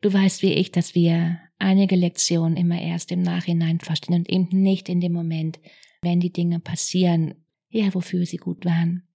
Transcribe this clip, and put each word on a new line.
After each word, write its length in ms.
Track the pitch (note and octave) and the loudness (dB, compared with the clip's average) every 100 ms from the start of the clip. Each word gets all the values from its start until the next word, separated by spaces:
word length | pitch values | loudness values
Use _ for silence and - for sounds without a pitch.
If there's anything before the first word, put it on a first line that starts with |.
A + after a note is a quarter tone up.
du 100 | G#3 | 2
weißt 300 | G3 G3 - | 4 2 2
wie 120 | G3 | 0
ich, 180 | - F#3 | 2 0
dass 240 | F3+ E3+ F3 | 0 0 2
wir 420 | E3+ E3 E3+ E3+ - _ | 2 2 0 -4 -10 _
einige 360 | F#3+ F#3+ G3 F#3+ | 2 4 4 2
Lektionen 640 | F3 F3 - E3+ E3 E3 | 0 -2 0 0 2 2
immer 240 | E3+ E3+ | 0 0
erst 300 | E3 E3+ - | -4 -6 -4
im 100 | F3+ | -2
Nachhinein 580 | F3 F3 F3 E3+ E3 E3 | -2 -2 -2 0 0 -2
verstehen 360 | - D#3+ - F3 | -2 -6 0 0
und 120 | F3 | 0
eben 360 | F#3 F3 F#3 | -2 0 2
nicht 260 | F#3+ F#3+ F#3+ | 2 0 -2
in 120 | F3+ | -2
dem 120 | F3 | -2
Moment, 460 | E3+ E3 D#3+ D#3+ - - - _ _ | -4 -4 -4 -6 -8 -20 -20 _ _
wenn 180 | F3 F3 | -2 0
die 140 | F3 | 0
Dinge 260 | F3+ F3 E3+ | -2 -2 -2
passieren, 760 | - E3+ - F3+ F3+ E3+ D#3+ - _ _ _ | -4 -6 -4 0 2 2 0 -6 _ _ _
ja, 240 | A3+ G3+ | -2 -2
wofür 320 | F#3 F3 F3+ F3 | -2 -4 -4 -4
sie 120 | E3 | -6
gut 280 | - E3+ F3 | -8 -6 -2
waren. 380 | E3 E3+ F3 _ | 0 0 -4 _